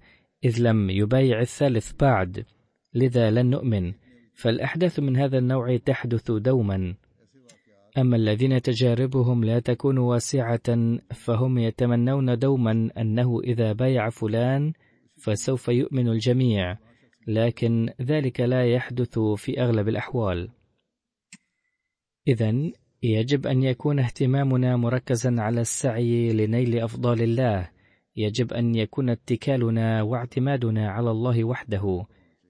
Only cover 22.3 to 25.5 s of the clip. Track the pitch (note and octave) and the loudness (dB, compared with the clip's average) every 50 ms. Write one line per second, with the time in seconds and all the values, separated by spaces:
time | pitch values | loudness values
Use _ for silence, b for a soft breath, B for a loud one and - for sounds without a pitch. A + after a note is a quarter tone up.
22.3 | B2 A2 A2+ G#2+ A2 C3+ D3+ F3 - _ _ _ _ - B2+ A#2 G#2+ A2 A2+ C3 | 0 0 0 0 0 -2 -2 -4 -8 _ _ _ _ -6 -2 0 0 0 0 0
23.3 | D3 C3+ - - C3 B2+ C3+ C3 B2 - - D3 D3 C#3+ B2+ A2+ - - C#3 B2+ | -2 -2 -2 0 0 0 0 0 -2 -2 -2 -2 0 0 -2 -2 -2 -2 -2 0
24.3 | C3+ C#3 C#3 C3+ B2+ B2+ B2+ B2+ B2 A#2+ A#2+ A#2+ B2+ B2 - - B2+ A2+ - B2+ | 0 0 0 0 2 2 2 2 2 0 0 0 -2 -2 -2 -2 -2 0 0 0
25.3 | A#2+ A2+ G#2+ A2 | 0 0 0 -2